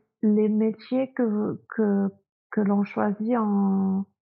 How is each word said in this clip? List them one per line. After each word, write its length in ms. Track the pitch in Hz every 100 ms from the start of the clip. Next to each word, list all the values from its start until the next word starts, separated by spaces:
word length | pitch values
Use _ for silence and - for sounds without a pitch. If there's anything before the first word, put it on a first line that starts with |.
| _ _
les 260 | 214 208 214
métiers 640 | 214 220 220 - 254 262
que, 500 | 262 233 208 208 - - -
que, 340 | 208 196 196 - _ _ _
que 120 | 214
l'on 240 | 202 202 202
choisit 520 | 226 208 202 220 240
en, 680 | 214 202 196 196 190 190 196 _